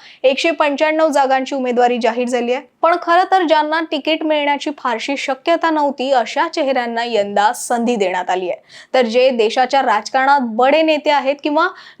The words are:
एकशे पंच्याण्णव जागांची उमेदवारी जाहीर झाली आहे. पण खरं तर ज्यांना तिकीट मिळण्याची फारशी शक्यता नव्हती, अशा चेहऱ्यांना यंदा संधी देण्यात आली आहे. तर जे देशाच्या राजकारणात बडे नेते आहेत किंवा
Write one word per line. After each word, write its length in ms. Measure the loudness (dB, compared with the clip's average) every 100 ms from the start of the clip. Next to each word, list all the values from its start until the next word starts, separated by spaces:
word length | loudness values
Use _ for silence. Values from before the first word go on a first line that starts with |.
| -12 -2
एकशे 280 | 0 0 0
पंच्याण्णव 580 | 0 0 0 0 2 2
जागांची 460 | 2 2 0 -2
उमेदवारी 440 | -4 -2 2 2 2
जाहीर 260 | 0 -2 -2
झाली 240 | -2 -2
आहे. 200 | -4 -6 _
पण 140 | 0 0
खरं 200 | 2 2 4
तर 120 | 2
ज्यांना 380 | 2 2 0 -2
तिकीट 420 | -2 -4 -2 -2
मिळण्याची 480 | 0 0 0 -2 -4 -6
फारशी 380 | -4 -4 -4 -6
शक्यता 540 | -4 -4 0 0 0
नव्हती, 420 | 0 0 -2 0
अशा 360 | 0 0 -2 -2
चेहऱ्यांना 560 | -2 -2 -2 -4 -4
यंदा 480 | -2 -2 0 0 0
संधी 440 | 0 -4 -2 0 0
देण्यात 340 | -2 -2 -4
आली 200 | -4 -4
आहे. 120 | -8 _ -20 -2
तर 100 | 0
जे 260 | 2 2 2
देशाच्या 520 | 2 0 0 0 0
राजकारणात 580 | 0 0 0 0 2 2
बडे 400 | 0 0 2 4
नेते 280 | 2 0 0
आहेत 260 | 0 0 -2
किंवा 260 | -2 0 0 -4 -16 -2